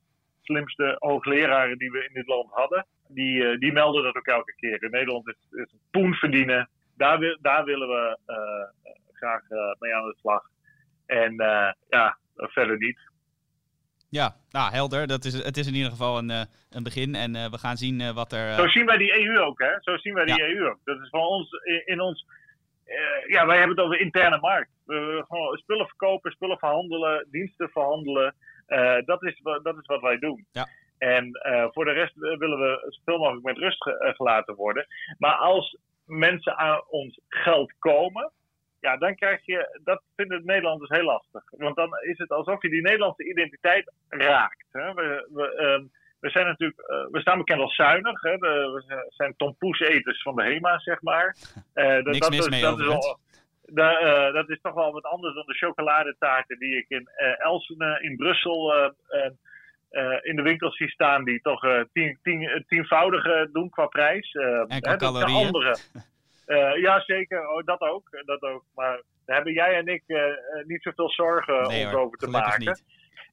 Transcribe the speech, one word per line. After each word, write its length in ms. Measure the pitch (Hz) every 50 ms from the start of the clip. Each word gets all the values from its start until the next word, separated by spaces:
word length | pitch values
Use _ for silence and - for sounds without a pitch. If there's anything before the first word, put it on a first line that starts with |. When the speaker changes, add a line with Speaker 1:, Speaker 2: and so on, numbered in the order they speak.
| _ _ _ _ _ _ _ _
Speaker 1:
slimste 540 | - - 151 147 147 143 - - 143 139 139 -
hoogleraren 800 | - 147 143 139 - 139 139 143 156 143 135 135 131 123 123 123
die 140 | 131 127
we 140 | 123 131 127 135
in 60 | 135
dit 140 | 127 123 127
land 200 | 131 123 120 113
hadden. 340 | 98 110 127 139 165 185 190 _ _ _ _ _
Die, 400 | 135 135 135 131 131 127 123 120
eh, 120 | 120 120
die 120 | 127 147
meldde 300 | 147 151 151 147 143 151
dat 140 | 131 127 123
ook 120 | 127 - 131
elke 280 | 123 117 - - -
keer. 280 | _ - 117 107 104 -
In 80 | 113
Nederland 360 | 113 123 131 127 123 120 117 117
is, 200 | 110 _ _ _
is 240 | - 123 120 - _ _ _ _
poen 220 | - 185 190 185 175
verdienen. 560 | - - 147 135 135 135 127 127 123 123 - _ _ _ _ _ -
Daar 220 | 135 143 160 160
wi-, 180 | 160 165 165 156
daar 220 | 143 143 139 151 151
willen 240 | 143 143 139 135 123
we, 300 | 123 120 117 117 113 - _
eh, 680 | - 117 110 107 104 104 104 101 101 _ _ - - - _ _ _
graag, 380 | _ - 123 120 113 110 - -
eh, 240 | 110 110 104 101 101 -
mee 160 | 117 117 113
aan 120 | 113 110 110
de 80 | 104 _
slag. 240 | - 107 104 101 - _ _ _ _ _ _ _ _ _ _ _ _
En, 320 | - 131 117 117 113 113 113
eh, 320 | 113 110 107 104 101 98 95 _ _ -
ja, 280 | - 120 113 104 - - _ _ _
verder 420 | - - - - - 123 113 113 107
niet. 320 | 110 120 123 _ _ _ _ _ _ _ _ _ _ _ _ _ _ _ _ _ _ _ _ _ _ _
Speaker 2:
Ja, 260 | - 147 143 117 - _ _ _
nou, 220 | - 135 131 101
helder. 360 | 107 131 139 139 131 139 151 143
Dat 180 | 135 131 131
is, 180 | 135 123 131 -
het 140 | - 131 147
is 100 | 147 139
in 60 | 131
ieder 180 | 139 135 127
geval 260 | 117 117 123 123 120 120
een, 120 | 117 117
eh, 120 | 117 113 110 - _ _ _ _
een 140 | - 123 117
begin. 320 | 120 - 131 127 135 143
En, 200 | 101 117 120 117
eh, 140 | 117 117 113
we 80 | 110 113
gaan 200 | - 127 120 110
zien, 240 | 123 127 131 123
eh, 80 | 123 120
wat 220 | 113 117 117 -
er, 180 | - 113 113 110
eh 60 | 110
Speaker 1:
Zo 120 | 107 - -
zien 180 | - 233 240
wij 120 | 226 220 208
die 160 | 202 202 190
E 100 | 220 214
U 160 | 214 226 214
ook, 200 | 180 147 131 -
hè? 120 | 131 135 175 202
Zo 180 | - - 180 165
zien 160 | - 202 202
wij 120 | 190 165
die 120 | 156 156 160
Speaker 2:
Ja. 80 | 156
Speaker 1:
E 60 | 156
U 140 | 175 202 180
ook. 140 | 135 107 - _
Dat 180 | - 143 131
is 80 | 135 131
voor 160 | 135 160 165
ons, 260 | 170 196 190 165 - - 160 -
in, 220 | 180 170 170 160
in 160 | - 185 170
ons, 240 | 185 185 165 - - _ - - _ _ _ _ _ _ _ _ _
eh, 440 | - 110 143 156 147 143 139 - 139
ja, 160 | 185 185 170
wij 120 | 160 170 175
hebben 180 | 175 175 180
het 100 | 180 185
over 140 | 165 170 165
interne 380 | 196 170 - 185 180 175 160 147
markt. 300 | 147 170 196 175 127 - _ _ _
We, 100 | - 151 151
we 240 | 147 151 156 156 143 -
gewoon 300 | 165 170 160 143 143 156
spullen 300 | - - 214 220 196 -
verkopen, 440 | - - 196 190 190 190 - 175
spullen 260 | - - 185 185 185 170
verhandelen, 680 | - 151 147 160 180 175 165 165 160 156 156 151 147 143
diensten 380 | 139 156 190 190 - - 170 156
verhandelen. 640 | - 156 143 139 151 156 151 143 139 135 135 135 - _ _ - - - _
Eh, 320 | - 143 135 127 127 123 123 123
dat 180 | 143 180 175 180
is 160 | 180 147 -
wa-, 180 | 139 156 151 147 151
dat 140 | 160 160 156
is 80 | 151
wat 160 | - 143 135
wij 180 | 120 127 120 120
doen. 260 | 123 156 139 113 101 _
Speaker 2:
Ja. 160 | - 123 131 - - _ _ _ _ -
Speaker 1:
En, 340 | 131 127 127 127 123 123
eh, 340 | 120 - - 139 127 120 117 117
voor 160 | - 156 160
de 60 | 147
rest, 320 | 143 151 170 156 - 151 151
eh, 140 | 151 165 151
willen 220 | 151 160 147 135
we 260 | 135 131 131 - - 143
zoveel 300 | - - _ - 170 165
mogelijk 260 | 156 143 123 123 123
met 120 | 131 123 -
rust 260 | 165 185 - - -
ge-, 140 | 143 131 -
eh, 160 | - 135 123
gelaten 420 | - 135 120 113 110 107 - 104
worden. 300 | 98 101 104 107 127 147 - - - - - 160 -
Maar 180 | - 147 151
als 420 | - - 175 190 190 165 - - - _ _ _ _ _
mensen 520 | - 156 156 160 175 180 170 - 165 - -
aan 240 | 160 156 156 151 - -
ons 300 | - 151 139 135 - - _ -
geld 460 | - - - 175 165 147 139 - - _
komen, 520 | - 160 147 147 170 180 185 220 269 311 - _ _ _ _ _ _ _ _ _
ja, 180 | - 139 131 131
dan 180 | 156 185 196
krijg 300 | - 202 196 196 - _
je, 340 | - 180 180 - - - - 156
dat 200 | 180 190 190 _ _ _
vinden 240 | - 202 190 180 175
de 60 | 165
Nederlanders 440 | 175 190 196 170 165 160 156 147 139
heel 140 | 143 170 170
lastig. 400 | 156 127 104 - _ - 104 - _
Want 260 | - - 147 147 147
dan 140 | 165 165 165 165 -
is 160 | 123 165 170 165
het 140 | 175 160
alsof 300 | 147 151 151 165 196 196
je 80 | - 175
die 120 | 151 165
Nederlandse 480 | 165 190 214 220 208 190 - - 147 165
identiteit 640 | 185 170 170 151 - - - 175 180 196 180 - - _ _ _
raakt, 560 | - 143 139 143 143 131 110 98 - - - _
hè? 220 | - 131 147 180 190
We, 340 | 175 165 151 143 143 - - 151
we, 220 | 143 151 - -
ehm, 280 | - 156 143 139 135 139 135 _ _ _ _ _ _
we 100 | - 147
zijn 160 | - 185 185
natuurlijk, 340 | 175 165 - 165 156 - -
eh, 260 | - - 139 139 139 131
we 80 | 143 156
staan 180 | 156 180 185 190
bekend 240 | 156 - 165 143
als 140 | 135 127 -
zuinig, 460 | - 160 143 156 180 190 240 220 -
hè? 160 | - 165 180 190
De, 340 | 180 165 151 143 139 135 131
we 320 | 135 131 131 139 135 123 123
zijn 260 | - - 143 139 135 -
tompoeseters 840 | 147 139 127 - - 185 156 - 170 156 156 139 - 127 117 -
van 140 | - 143 131
de 80 | 120 104
hema, 360 | 110 139 160 170 175 175 160
zeg 220 | - 175 170 160
maar. 340 | - 160 160 165 175 185 190
Speaker 2:
<laughs> 380 | - - - - - - _ -
Speaker 1:
Eh, 200 | - 143 135 135
dat, 100 | 131 113
Speaker 2:
Niks 160 | 139 147 143
Speaker 1:
dat 100 | 160 160
Speaker 2:
mis 100 | 147 147
Speaker 1:
is, 100 | 170 147
Speaker 2:
mee, 120 | 135 127
Speaker 1:
dat 180 | 120 156 156 156
is 60 | 147
Speaker 2:
overigens. 200 | 147 151 147 135
Speaker 1:
wel, 140 | 143 127 - _ _ _ _ _ _ _ _ _ - 156
da-, 240 | 151 160 160 165 160
eh, 340 | 165 156 147 143 139 139 143
dat 160 | 156 160 156
is 120 | 156 156
toch 120 | - 185 151
wel 180 | 165 160 151
wat 120 | 151 151 151
anders 320 | 151 165 180 180 165 139
dan 100 | 151 151
de 80 | - 131
chocoladetaarten 1080 | - - 175 156 - 156 151 147 151 156 143 135 - - 143 131 131 131 - 127 120
die 180 | 127 135 131 127
ik 80 | 120 -
in, 200 | 135 127 123 - -
eh, 300 | - 143 131 127 - -
Elsene 540 | 160 175 175 - - 165 156 160 156 151 143
in 140 | 143 156 135
Brussel, 580 | 120 139 175 180 - - 180 170 165 160 156 147
eh, 160 | 147 143 139 139 _ _ -
eh, 240 | - 143 139 131 131 _ _ _ - - - - _ _ _ _
eh, 300 | - 139 135 127 131 131
in 140 | - 165 160
de 60 | 151
winkels 340 | 143 156 165 160 170 156 -
zie 140 | - 156 143
staan, 340 | - - 160 147 143 139 131
die 180 | 127 120 117
toch, 220 | - 156 135 - -
eh, 180 | 131 127 120 117 - -
tien, 260 | 170 160 151 135 - -
tien, 180 | 180 170 160
eh, 200 | 160 147 123 156 139 -
tienvoudige 800 | - 165 156 - 165 160 170 190 185 175 151 165 165 160 156 151
doen 180 | 147 160 175 180
qua 160 | - - 156
prijs. 460 | 143 - 143 147 151 170 202 208 -
Eh, 120 | - 147 135
Speaker 2:
En 240 | 127 120 120 113 110
qua 80 | 127
Speaker 1:
hè, 40 | 135
dat 200 | 123 135 170 190
zijn 140 | - 131 127
Speaker 2:
calorieën. 320 | 123 123 120 131 131 131
Speaker 1:
andere 300 | 151 180 160 127 131 120 110 - - -
Speaker 2:
<laughs> 160 | 120 - _ _ _ _ _ _ _ _ -
Speaker 1:
Eh, 300 | 147 143 139 139 143 165
ja, 180 | 180 190 190 196
zeker. 500 | 190 - 190 190 185 - 185 175 160 147
Oh, 140 | 156 165 165
dat 140 | 156 180 185
ook, 420 | 165 151 170 196 202 _ - 143 143
dat 160 | 139 143 139
ook. 220 | 143 135 131 127 - _ _
Maar 260 | - 131 131 127 123 120 _ _ _ _
daar 100 | - 131
hebben 180 | 143 147 165 160
jij 240 | 160 170 185 185 175
en 100 | 170 175
ik, 160 | 180 165 - -
eh, 160 | 165 151 147
eh, 120 | 143 143 139 123 131 156 151 147
niet 180 | 156 170 170 -
zoveel 260 | 170 160 - 170 151
zorgen 580 | - - 175 165 170 170 156 - 139 131 127 131
Speaker 2:
Nee, 160 | 117 113 107
Speaker 1:
ons 100 | 104 101
Speaker 2:
hoor. 80 | 135
Speaker 1:
over 160 | 131 120 113 -
te 80 | -
Speaker 2:
Gelukkig 240 | 127 123 120 110 104
Speaker 1:
maken. 160 | 104 110 117
Speaker 2:
niet. 180 | - 185 - _ _ _ _ _ _ _ - - -